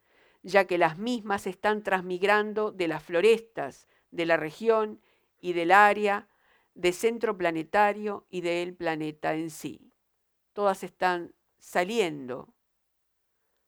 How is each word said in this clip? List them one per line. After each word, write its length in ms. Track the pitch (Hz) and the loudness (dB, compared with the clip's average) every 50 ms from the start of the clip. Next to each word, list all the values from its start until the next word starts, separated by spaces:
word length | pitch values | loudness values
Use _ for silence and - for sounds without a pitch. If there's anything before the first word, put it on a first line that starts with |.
| _ _ _ _ _ _ _ _ - | _ _ _ _ _ _ _ _ -8
ya 240 | 190 170 196 190 | 2 2 2 4
que 120 | 190 180 170 | 4 2 2
las 200 | 170 160 160 170 | 2 2 0 -2
mismas 500 | 214 240 247 233 202 220 202 202 - 196 | -6 -4 -4 -4 -4 -4 -6 -4 -4 -8
están 340 | 180 - - 208 214 208 208 | -10 -4 -2 -2 -2 -2 -2
transmigrando 880 | 202 190 185 180 185 180 175 190 196 208 214 208 214 208 214 214 208 | -2 -2 -2 -2 -4 -6 -2 2 2 2 2 2 -2 -4 -4 -4 -4
de 160 | - 185 175 | -4 -4 -4
las 160 | 165 151 151 - | -4 -4 -6 -8
florestas, 840 | - 175 170 180 220 226 220 226 - - 156 143 135 - - _ _ _ _ _ _ - | -2 -2 2 4 4 4 4 2 -8 -10 -8 -8 -8 -8 -14 _ _ _ _ _ _ -6
de 140 | 170 170 | -4 0
la 100 | 165 165 | 2 2
región 640 | 160 151 156 151 - 220 226 220 220 214 214 214 - _ _ _ _ _ _ _ _ | 0 0 -4 -8 -4 0 2 2 2 2 -2 -6 -12 _ _ _ _ _ _ _ _
y 140 | - 175 170 | -6 -4 -2
del 180 | 170 170 170 185 | -2 2 6 8
área 560 | 202 208 208 202 208 208 202 196 208 - _ _ _ _ _ _ _ _ _ _ | 8 8 8 6 4 0 -2 -2 -2 -6 _ _ _ _ _ _ _ _ _ _
de 180 | 180 180 180 180 | -2 0 0 0
centro 440 | - - 226 233 226 240 220 208 | 2 0 -2 -2 0 -2 -4 -2
planetario 880 | 185 180 170 165 160 156 - - 202 208 208 202 208 208 208 202 202 _ _ | 0 -2 -2 -2 -2 -6 -2 2 2 2 2 2 -2 -6 -8 -8 -10 _ _
y 120 | - 180 170 | -10 -6 -4
del 320 | 175 170 175 175 180 180 | -2 -2 -2 -4 -6 -8
planeta 600 | - 175 165 160 151 156 151 151 _ - 156 156 | -6 -4 -4 -2 -2 -4 -8 -8 _ -4 -4 -4
en 160 | 156 165 165 | -4 -6 -8
sí. 400 | 151 - - 143 90 - _ _ _ _ _ _ _ _ _ _ _ _ _ _ - | -10 -12 -12 -12 -12 -14 _ _ _ _ _ _ _ _ _ _ _ _ _ _ -6
Todas 300 | 208 202 196 190 185 - | -2 0 0 0 0 -4
están 500 | 180 _ - 185 185 180 175 170 - - _ _ _ _ _ | -12 _ -2 0 0 0 0 -4 -10 -16 _ _ _ _ _
saliendo 960 | - - - 196 180 185 233 233 196 165 151 143 135 123 123 131 123 - _ _ _ _ _ _ _ _ _ _ _ _ _ _ _ _ _ _ _ _ _ _ _ | -16 -4 -2 -2 0 0 0 0 0 0 -2 -8 -10 -10 -12 -12 -12 -18 _ _ _ _ _ _ _ _ _ _ _ _ _ _ _ _ _ _ _ _ _ _ _